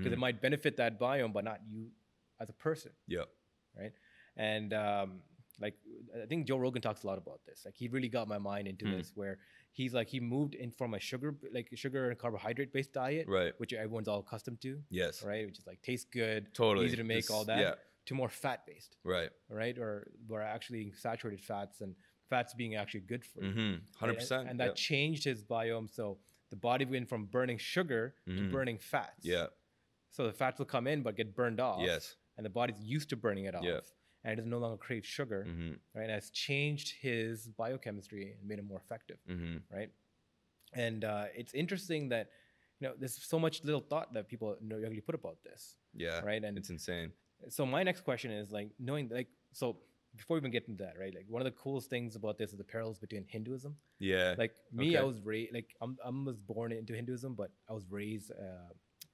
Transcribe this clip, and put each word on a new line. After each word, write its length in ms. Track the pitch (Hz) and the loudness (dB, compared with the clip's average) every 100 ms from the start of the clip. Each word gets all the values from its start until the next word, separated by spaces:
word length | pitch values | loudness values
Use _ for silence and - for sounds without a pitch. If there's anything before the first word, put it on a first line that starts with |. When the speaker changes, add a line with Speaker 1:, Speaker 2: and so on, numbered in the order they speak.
| 95 | 2
Speaker 1:
Mm-hmm. 80 | |
Speaker 2:
it 60 | 117 | 4
might 220 | 127 113 | 2 4
benefit 360 | 131 147 147 127 | 4 4 4 4
that 200 | 117 107 | 2 4
biome, 340 | 120 139 117 | 4 4 2
but 100 | 104 | 2
not 160 | 110 107 110 | 0 -4 -8
you 240 | 110 113 - _ _ _ - | -8 -10 -14 _ _ _ -12
as 100 | 113 | -10
a 40 | |
person. 400 | - 156 156 - - - | -2 0 0 -4 -16 -4
Speaker 1:
Yep. 220 | 87 - _ _ _ _ 98 | -4 -4 _ _ _ _ -10
Speaker 2:
Right? 140 | 104 - - - - - | -10 -10 -20 -20 -14 -2
And, 360 | 107 107 104 | 0 0 0
um, 480 | 110 104 101 98 92 - - - - | 0 2 2 0 -6 -16 -20 -20 -6
like, 180 | 104 - - 117 117 117 | -6 -6 -12 -14 -12 -10
I 100 | 110 | -2
think 220 | 165 131 | -2 2
Joe 100 | 131 | 2
Rogan 240 | 127 123 | 2 2
talks 220 | 113 107 | -2 0
a 40 | 101 | -2
lot 100 | 95 | -2
about 260 | 82 69 - | -4 -14 -18
this. 200 | - 98 | -18 -16
Like, 100 | - | -8
he 140 | 117 | -4
really 180 | 131 123 | 0 0
got 200 | 120 107 | 0 0
my 80 | 104 | -2
mind 300 | 101 101 101 | -2 -2 -2
into 160 | 95 107 | -2 -2
Speaker 1:
Hmm. 60 | |
Speaker 2:
this, 180 | 92 82 - | -2 -4 -6
where 240 | 98 95 - - _ | -6 -6 -12 -20 _
he's 200 | - 131 | -4 0
like, 140 | 120 110 | 0 0
he 140 | 131 | -2
moved 340 | 120 131 147 - | 0 2 2 -2
in 160 | 123 | -8
from 220 | - 123 | -4 -2
a 60 | 101 | -2
sugar, 360 | - 131 147 143 - | -2 -2 -4 -4 -6
like, 180 | 120 113 120 | -6 -6 -4
sugar 340 | 139 135 127 | -2 2 0
and 80 | 117 | 0
carbohydrate 540 | 120 107 110 120 139 | -2 -2 0 0 0
based 220 | 135 135 | 0 0
diet, 340 | 135 131 156 160 | 0 0 0 4
Speaker 1:
Right. 260 | 95 87 - | 6 6 2
Speaker 2:
which 140 | 110 | -4
everyone's 340 | 113 110 113 107 | -2 -2 -2 0
all 120 | 101 | 0
accustomed 420 | 98 110 - 117 | -2 -6 -6 -6
to. 200 | 131 143 143 | -6 -6 -2
Speaker 1:
Yes. 320 | 90 85 - | 0 0 0
Speaker 2:
Right? 220 | 101 107 107 | -2 -2 -2
Which 140 | - | -8
is, 80 | - | -14
like, 140 | 90 | -8
tastes 240 | - 123 - | -4 -4 -2
good, 440 | 123 113 107 101 | 0 2 2 -2
Speaker 1:
Totally. 320 | - 113 101 85 | 6 8 10 8
Speaker 2:
easy 100 | 98 | 4
to 80 | |
make, 220 | 113 113 - | 4 2 4
Speaker 1:
This, 40 | |
Speaker 2:
all 140 | 107 107 | 2 4
that, 140 | 113 | 6
Speaker 1:
yeah. 160 | 95 - - _ - | 6 2 -6 _ -4
Speaker 2:
to 80 | 131 | 0
more 140 | 120 | 0
fat 360 | - 139 120 - | 0 -2 -2 -6
based. 300 | 82 - - | -18 -20 -6
Speaker 1:
Right. 260 | 90 90 82 - - | 0 2 0 -6 -8
Speaker 2:
Right? 280 | 107 117 123 | -2 -2 -2
Or, 320 | 113 104 - - 113 | -4 -4 -8 -14 -6
or 120 | 110 | -4
actually 520 | 107 110 - 117 104 | -2 -4 -6 -6 -6
saturated 480 | - 117 117 113 98 | -4 -2 -2 -4 -6
fats 400 | - 101 101 - | -4 -4 -4 -8
and 160 | 98 90 - _ _ | -10 -10 -18 _ _
fats 240 | 127 120 | 2 2
being 220 | 117 117 107 | -2 -2 -2
actually 260 | 101 107 | -2 -6
good 240 | 92 117 - | -4 -6 -6
for 180 | - | -2
you. 60 | 98 | 0
Speaker 1:
Mm-hmm. 200 | 110 107 | 2 2
Speaker 2:
Right? 100 | 87 85 - | 0 -6 -2
Speaker 1:
Hundred 160 | 113 117 | 0 2
percent. 260 | 123 131 | 2 0
Speaker 2:
And, 80 | 127 | 0
and 80 | 123 | 2
that 60 | 123 | 2
Speaker 1:
Yep. 80 | - | 2
Speaker 2:
changed 460 | - 139 151 151 139 | 2 4 4 2 0
his 180 | 117 | -2
biome. 460 | 107 117 113 113 110 | 0 0 2 0 -2
So 300 | - 107 95 - _ _ | -4 -4 -6 -12 _ _
the 60 | 104 | 0
body 300 | 120 127 131 | 4 6 4
went 240 | 131 120 | 2 0
from 160 | 117 101 | -2 2
burning 320 | 127 127 113 | 2 4 0
sugar 580 | - 180 175 117 120 - - | 2 2 4 2 0 -4 -4
to 60 | |
Speaker 1:
Mm-hmm. 200 | 92 202 | 0 2
Speaker 2:
burning 260 | 135 127 110 | 2 0 -2
fats. 480 | - 139 101 - 85 | 0 0 0 -4 2
Speaker 1:
Yeah. 220 | 87 76 - _ _ _ _ _ | 2 2 -4 _ _ _ _ _
Speaker 2:
So 160 | - 117 | 0 0
the 80 | |
fats 240 | - 131 - | 2 2 2
will 80 | 127 | 0
come 220 | 127 127 | 2 4
in 160 | 151 | 2
but 120 | 120 101 | 2 0
get 180 | 110 98 | 0 2
burned 240 | 120 113 | 2 4
off. 220 | 127 92 | 2 4
Speaker 1:
Yes. 340 | 90 80 - - _ - | 4 2 0 -14 _ -8
Speaker 2:
And 80 | 107 | -2
the 40 | |
body's 320 | 104 120 104 | 2 2 0
used 280 | 107 147 147 | -2 -2 0
to 80 | 120 | 0
burning 280 | 110 98 95 | 2 2 0
it 80 | 87 | 0
off. 80 | |
Speaker 1:
Yeah. 180 | 87 78 - - _ _ | 0 0 -2 -16 _ _
Speaker 2:
And 100 | 113 | -4
it 20 | 110 | -2
does 100 | 113 | -2
no 140 | 120 | 0
longer 180 | 117 107 | -2 -4
crave 260 | - 117 | -4 -4
sugar. 420 | - - 131 101 92 | -2 -4 -2 -2 -2
Speaker 1:
Mm-hmm. 240 | 85 82 - - 110 | -4 -4 -6 -8 -6
Speaker 2:
Right? 80 | |
And 80 | 110 | -2
it's 180 | 104 - | -2 -4
changed 640 | - - 143 147 147 - - | -4 0 2 2 0 -4 -4
his 460 | 135 117 113 113 110 | 0 2 0 -4 -6
biochemistry 840 | 107 113 131 113 104 95 104 98 107 | -4 -2 -2 -4 -8 -8 -8 -8 -8
and 100 | 101 | -6
made 120 | 104 | -6
him 60 | 101 | -6
more 120 | 95 | -8
effective. 400 | - 113 - 87 - | -8 -10 -10 -14 -6
Speaker 1:
Mm-hmm. 300 | 90 85 85 - 95 | -4 -4 -6 -6 -6
Speaker 2:
Right? 140 | 110 - _ _ _ _ _ _ _ | -6 -10 _ _ _ _ _ _ _
And, 300 | 131 117 113 | -2 -2 0
uh, 220 | 107 104 104 78 | -2 -2 -4 -6
it's 180 | 117 135 | -4 -2
interesting 540 | 170 196 170 156 135 | 0 -2 -2 -2 2
that, 200 | 117 104 - _ _ _ _ | 0 0 -10 _ _ _ _
you 80 | 131 | -6
know, 60 | 123 | -4
there's 160 | 131 - | -6 -6
so 240 | - 165 | 0 2
much 240 | 160 160 | 2 2
little 180 | 143 147 | 0 0
thought 320 | - 151 - | 2 -2 0
that 140 | 113 101 | -4 -6
people 280 | 113 107 98 110 | -4 -4 -4 -4
don't 140 | 110 | -4
really 200 | 110 110 | -4 -4
put 140 | - - | -4 -4
about 260 | 85 80 | -6 -10
this. 320 | - - - - _ | -16 -18 -18 -20 _
Speaker 1:
Yeah. 260 | - 82 82 | -4 0 0
Speaker 2:
Right? 220 | 104 110 | 2 0
And 120 | 107 101 | 0 -4
Speaker 1:
It's 120 | 95 | -4
insane. 440 | 82 - 87 82 - _ _ - | -6 -4 -2 -4 -10 _ _ -6
Speaker 2:
so 160 | - 131 | -2 2
my 160 | 143 | 4
next 180 | 185 180 | 2 2
question 300 | - 120 127 | 0 0 -2
is, 200 | 104 104 | -4 -4
like, 180 | 107 104 - | -4 -6 -6
knowing, 320 | 127 147 127 | -2 -2 -2
like, 200 | 120 123 _ _ | -2 -4 _ _
so 260 | - 123 - - _ _ 110 | -2 0 0 -10 _ _ -10
before 200 | - 165 | 0 2
we 40 | |
even 100 | 139 | 4
get 160 | 113 - | 0 0
into 160 | 98 | -6
that, 160 | 92 82 | -8 -6
right? 160 | 95 90 | -8 -8
Like, 100 | 95 | -6
one 120 | 117 | -2
of 40 | 131 | -2
the 120 | 123 | -2
coolest 300 | 135 135 120 | -2 -2 -2
things 260 | 123 120 110 | -2 -2 -2
about 220 | 107 104 | -2 0
this 140 | 107 | -4
is 60 | 101 | -4
the 60 | 98 | -6
parallels 340 | 113 113 104 | -4 -4 -6
between 240 | 107 104 95 | -8 -8 -6
Hinduism. 500 | 110 110 131 143 147 _ - | -6 -6 -6 -8 -12 _ 0
Speaker 1:
Yeah. 380 | 98 92 90 90 | 4 8 6 6
Speaker 2:
Like, 180 | 113 - - | 2 0 -8
me, 260 | 117 151 160 | 2 6 6
I 20 | |
Speaker 1:
Okay. 80 | 135 | 6
Speaker 2:
was 140 | 117 | 0
ra-, 300 | 104 110 113 | -2 -2 -2
like, 200 | 120 - - | -6 -8 -8
I'm, 160 | 117 127 | -6 -6
I 60 | 123 | -4
was 320 | 135 139 110 | -2 -2 -4
born 300 | 101 110 117 | -4 -2 -2
into 200 | 113 113 | -2 -4
Hinduism, 400 | 117 120 127 135 | -4 -4 -4 -4
but 180 | 113 95 - - | -4 -6 -8 -8
I 40 | |
was 140 | 110 92 | -8 -6
raised, 420 | 101 104 107 107 | -4 -2 -4 -6
uh, 420 | - 95 90 87 - _ _ - | -10 -10 -10 -16 -20 _ _ -14